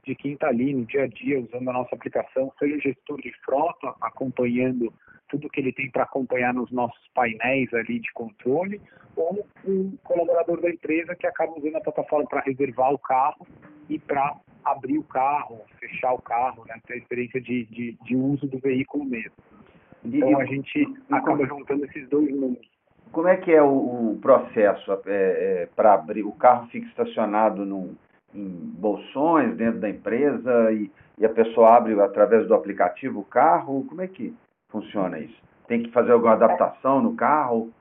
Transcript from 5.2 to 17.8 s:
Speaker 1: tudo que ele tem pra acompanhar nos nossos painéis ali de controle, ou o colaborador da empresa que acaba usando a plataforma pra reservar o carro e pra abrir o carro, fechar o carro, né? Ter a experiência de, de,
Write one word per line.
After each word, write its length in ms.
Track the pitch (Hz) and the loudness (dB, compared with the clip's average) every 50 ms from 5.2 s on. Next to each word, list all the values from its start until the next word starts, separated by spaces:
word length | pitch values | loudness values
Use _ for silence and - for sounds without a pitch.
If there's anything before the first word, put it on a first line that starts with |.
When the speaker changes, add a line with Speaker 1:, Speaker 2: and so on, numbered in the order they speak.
| _ _ | _ _
Speaker 1:
tudo 200 | - 143 147 143 | -10 -8 -8 -8
que 120 | - 147 | -8 -6
ele 120 | 135 131 | -6 -6
tem 180 | 123 - 135 131 | -6 -6 -10 -6
pra 120 | - 135 | -4 -4
acompanhar 500 | 123 - - 143 131 - 127 127 123 123 | -4 -4 -4 -6 -4 -4 -2 -2 0 -2
nos 180 | 123 127 120 - | -2 -4 -6 -6
nossos 300 | 123 127 123 120 - _ _ _ _ | -4 -4 -4 -4 -6 _ _ _ _
painéis 580 | - 123 117 110 110 117 123 135 135 127 113 | -2 -2 -2 -2 -4 -2 -2 0 0 -2 -2
ali 280 | 117 117 110 117 120 117 | -2 -4 -4 -4 -6 -6
de 120 | 113 - | -8 -10
controle, 680 | - - 117 113 _ _ - 123 135 160 185 196 208 202 - _ _ - - _ - | -12 -10 -12 -12 _ _ -2 -2 0 0 -2 -4 -8 -12 -16 _ _ -20 -20 _ -6
ou 300 | - 165 170 190 208 - _ _ - - | -4 -4 -2 -4 -6 -8 _ _ -12 -6
o 320 | 190 196 190 190 196 190 - | -2 -2 -2 -2 -4 -6 -12
colaborador 580 | _ - 180 170 170 170 170 170 170 - 170 160 | _ -2 0 0 2 2 2 2 2 0 -2 -2
da 100 | 165 175 | -2 -4
empresa 440 | 170 - - 151 160 165 170 170 180 | -4 -4 -4 -2 -2 -2 -2 -6 -10
que 120 | _ - | _ -6
acaba 260 | 175 - - 165 156 165 | -6 -2 -2 -4 -4 -4
usando 200 | 160 143 156 156 | -6 -6 -4 -4
a 40 | 156 | -4
plataforma 460 | - 156 147 - 139 - 156 147 147 - | -2 0 0 0 0 0 0 0 0 0
pra 120 | - 139 | -4 -4
reservar 520 | - 135 131 127 139 131 117 123 127 131 | -4 -4 -2 -2 -4 -4 0 0 2 2
o 60 | 143 131 | 2 -2
carro 480 | - - 131 127 135 147 - _ - _ - - - - - - - - | -2 0 2 2 2 0 -2 _ -20 _ -20 -20 -20 -20 -20 -20 -10 -10
e 100 | 156 - | -10 -10
pra 380 | _ - 143 139 135 - - - _ _ _ _ - | _ -4 -2 -2 -2 -2 -4 -10 _ _ _ _ -4
abrir 340 | 139 139 131 131 131 147 156 | -4 -4 -4 -4 -4 -4 -4
o 60 | 156 | -4
carro, 560 | _ - 131 131 139 147 147 - - 117 110 101 _ _ _ | _ -2 0 0 0 0 -2 -4 -8 -14 -18 -20 _ _ _
fechar 340 | 123 117 - - - 127 | -18 -14 -10 -4 -2 -2
o 80 | 127 117 | -2 -2
carro, 420 | _ - 117 117 127 127 117 113 110 | _ -4 -2 -2 -2 -2 -4 -8 -16
né? 120 | 107 113 113 _ | -18 -18 -18 _
Ter 80 | - 123 | -12 -12
a 40 | 123 | -12
experiência 420 | 113 _ 123 120 123 120 - 131 | -8 _ -6 -6 -6 -4 -6 -8
de, 240 | 120 117 123 123 117 | -4 -4 -4 -4 -4
de, 260 | 110 110 117 | -6 -10 -10